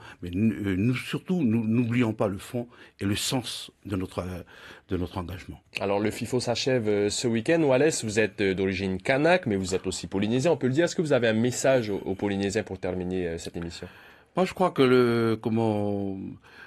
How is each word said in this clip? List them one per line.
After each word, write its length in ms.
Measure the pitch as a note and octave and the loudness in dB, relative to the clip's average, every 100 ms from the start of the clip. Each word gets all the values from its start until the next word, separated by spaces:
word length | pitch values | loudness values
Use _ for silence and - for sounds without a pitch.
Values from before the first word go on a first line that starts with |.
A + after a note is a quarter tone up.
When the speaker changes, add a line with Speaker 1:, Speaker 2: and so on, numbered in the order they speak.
| - - | -10 -14
Speaker 1:
Mais 60 | F2+ | -6
n-, 260 | F2+ A2+ F#2 | 0 2 2
euh, 120 | G2+ F#2 | 0 2
nous, 180 | A2 | 2
surtout, 480 | A#2+ - D3+ - F3+ | 0 -4 -6 -2 0
nous, 240 | C3 A2+ A2 | 2 2 2
n'oublions 460 | A2+ A#2+ A#2+ A#2 | 2 2 2 0
pas 160 | A2 A2+ | 0 -2
le 100 | G2 | -2
fond 300 | - B2 A#2+ - - - | -6 -8 -8 -12 -20 -6
et 40 | |
le 120 | G2+ G2 | -2 -2
sens 560 | - C3+ A2+ - - _ G2+ | -2 -2 -4 -10 -12 _ -6
de 100 | G2+ | -6
notre, 240 | F#2 - | -4 -6
euh, 220 | F2+ F2+ E2 - - - - | -6 -8 -12 -18 -20 -20 -6
de 80 | F#2 | -4
notre 220 | F2 - | -4 -6
engagement. 420 | E2+ F2+ - D2+ _ - | -8 -10 -14 -18 _ -6
Speaker 2:
Alors, 180 | G2+ G2+ | -2 0
le 140 | A2 | 0
fifo 260 | G#2+ A2+ B2 | -2 -2 -2
s'achève, 480 | A#2+ A#2 - B2+ G#2+ | -2 -2 0 0 2
euh, 240 | G#2 G#2 | 2 2
ce 160 | - B2 | 0 0
week-end. 340 | A2+ A2+ E3+ | 0 2 2
Wallace, 440 | D3+ B2+ D3+ D#3 | 4 4 4 2
vous 160 | A2+ G#2 | -2 2
êtes, 200 | G#2+ - | 0 2
euh, 140 | G2 | 0
d'origine 480 | F#2 F#2+ F#2 G2 F#2 | 2 0 0 -2 -2
kanak, 440 | - C3+ D#3 F#3 D3 | 0 2 4 2 2
mais 100 | G2 | -2
vous 180 | F#2 | 0
êtes 100 | F#2 F#2+ | -2 -4
aussi 180 | F#2 F2 | -6 -4
polynésien, 460 | G2 G#2 B2 D3 | -2 0 2 2
on 40 | D3 | 2
peut 120 | B2+ | 2
le 60 | |
dire. 100 | C3 | 2
Est-ce 100 | E3+ | 0
que 80 | - | 0
vous 100 | D#3+ | 0
avez 140 | C3+ A#2 | 2 4
un 60 | |
message 580 | A2 A#2+ A#2+ C#3 C3 G#2+ | 2 2 2 2 2 2
aux, 80 | G2 | -2
aux 160 | - | -4
Polynésiens 480 | F#2+ G#2 G2 G2 G#2 | -2 -2 0 0 -2
pour 160 | G2+ F#2+ | -4 -4
terminer, 480 | F#2+ F2+ F2+ F#2 F2 | -4 -4 -2 -2 -4
euh, 120 | E2 | -6
cette 180 | E2 F2 | -8 -8
émission ? 320 | E2+ - F2+ - - - _ - | -8 -10 -14 -18 -20 -20 _ -2
Speaker 1:
Moi, 80 | |
je 100 | F#3 | -2
crois 160 | - F3+ | 0 0
que 120 | F3 | 4
le, 540 | C3 B2+ B2 A#2 A2+ A2 | 6 6 6 4 2 0
comment, 760 | A#2 A2 A2+ G#2 G#2 G2+ G2 F#2+ F#2+ G2 - - | 0 0 2 0 -2 -2 -4 -6 -10 -12 -18 -20